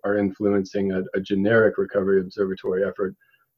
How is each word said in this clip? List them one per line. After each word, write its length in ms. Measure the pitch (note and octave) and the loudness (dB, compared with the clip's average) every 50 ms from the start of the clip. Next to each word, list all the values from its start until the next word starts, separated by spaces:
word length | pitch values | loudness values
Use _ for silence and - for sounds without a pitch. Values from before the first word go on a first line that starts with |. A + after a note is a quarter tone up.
| - | -2
are 120 | G2+ G2+ | -2 0
influencing 760 | G#2 G2+ F#2+ F#2+ - G#2+ G2+ G2+ G2+ F#2+ - - G2+ G2 G2 F#2+ | 0 0 -2 -2 -2 0 0 2 0 -2 -2 -4 -4 -2 -2 -2
a, 100 | F#2 F#2 - - | -4 -4 -4 -6
a 60 | G2 | -6
generic 560 | F#2+ - G2+ G2 G2 G#2 A#2 A2+ A2 G2+ - | -4 -2 -2 0 2 4 4 6 4 4 2
recovery 440 | - G2 - - G#2 F#2+ G2 G2 F#2+ | 0 -4 0 0 0 2 2 2 2
observatory 600 | F#2 F#2 - G#2+ G2+ F#2+ F#2+ - - - F#2 F#2+ G2 | 0 -2 -4 -4 -4 -4 -4 -6 -4 -2 0 0 0
effort 320 | F#2 - - G2 F#2 - _ _ _ _ _ _ _ _ | -2 -2 -4 -6 -6 -6 _ _ _ _ _ _ _ _